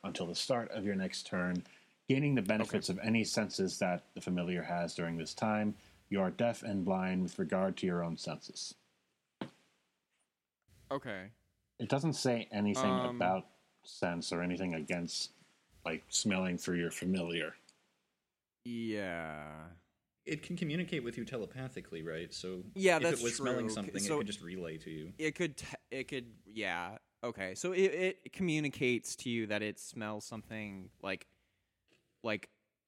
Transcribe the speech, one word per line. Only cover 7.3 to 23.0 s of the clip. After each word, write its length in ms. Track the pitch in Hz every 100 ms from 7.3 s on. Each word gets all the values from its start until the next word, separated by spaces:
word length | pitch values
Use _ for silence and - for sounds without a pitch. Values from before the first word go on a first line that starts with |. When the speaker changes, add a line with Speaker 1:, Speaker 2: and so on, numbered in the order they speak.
| -
Speaker 1:
regard 400 | 85 95 95 90
to 80 | 95
your 180 | 87
own 140 | 85 82
senses. 560 | - 76 - - - - _ _ _ _ _ - - - _ _ _ _ _ _ _ _ _ _ _ - -
Speaker 2:
Okay. 360 | 139 131 98 95 - _ _ _ -
Speaker 1:
It 100 | 117
doesn't 240 | 139 160
say 340 | 143 131 117 -
anything 340 | 104 104 101 131
Speaker 2:
Um, 240 | 127 127 123
Speaker 1:
about 320 | 90 92 - _ _ _
sense 480 | - - 92 87 82
or 100 | 85
anything 340 | 90 87 92 82
against, 560 | 73 87 85 - - - _ _ _ - 85
like, 180 | 80 -
smelling 480 | - 110 95 92 87
through 200 | - 87
your 140 | 85
familiar. 640 | - 90 95 85 85 78 - _ _ _ _ _ _ _ _ _ _
Speaker 2:
Yeah. 1000 | 120 117 113 107 95 85 80 76 76 78 82 90 _ _ _ _ -
Speaker 3:
It 160 | 156
can 120 | - 175
communicate 480 | 156 156 170 156
with 140 | 120 113
you 80 | 113
telepathically, 760 | 123 95 127 131 - 87 82
right? 300 | 80 80 87
So 300 | - 90 92 95 196
Speaker 2:
Yeah, 220 | 190
Speaker 3:
if 60 | 160